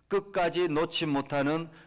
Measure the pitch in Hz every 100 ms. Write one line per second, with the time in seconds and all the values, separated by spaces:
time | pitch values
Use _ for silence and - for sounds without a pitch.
0 | - 196 202 196 170 160 180 151 165 -
1 | 160 139 135 143 143 160 165 -